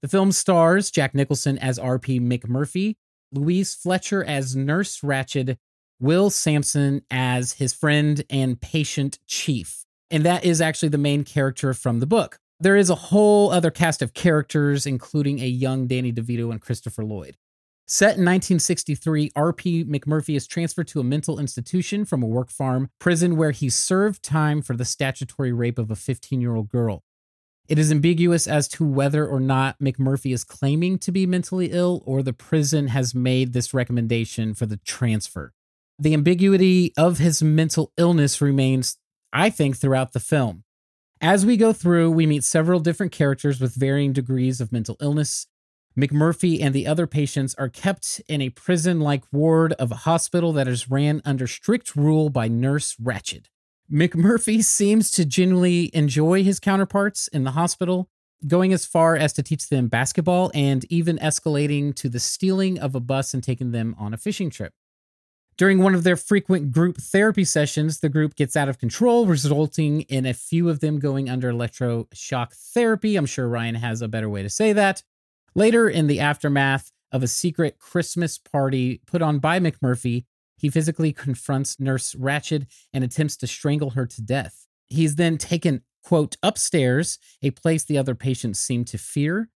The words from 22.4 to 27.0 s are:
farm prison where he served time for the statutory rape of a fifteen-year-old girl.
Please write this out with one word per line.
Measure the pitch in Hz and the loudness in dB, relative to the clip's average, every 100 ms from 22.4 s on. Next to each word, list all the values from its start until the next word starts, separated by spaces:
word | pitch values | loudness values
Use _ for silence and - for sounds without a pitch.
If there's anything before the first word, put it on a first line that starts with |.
| 123 | -4
farm | - 135 127 131 _ | -4 -2 -2 -4 _
prison | 180 170 175 160 | 0 2 2 2
where | 160 | 0
he | 139 135 | 0 -2
served | 120 - 185 208 196 | -2 0 0 0 -2
time | - 156 151 147 | -4 0 0 0
for | - 120 | -4 -4
the | 127 | -4
statutory | - 135 131 135 - 131 | -4 -4 -4 -10 -4 -2
rape | 120 120 120 | 0 -2 -2
of | 110 | -4
a | 107 | -6
fifteen-year-old | - 127 - 135 120 113 107 | -6 -8 -4 -4 -2 -2 -2
girl. | 123 117 87 | -2 -2 -4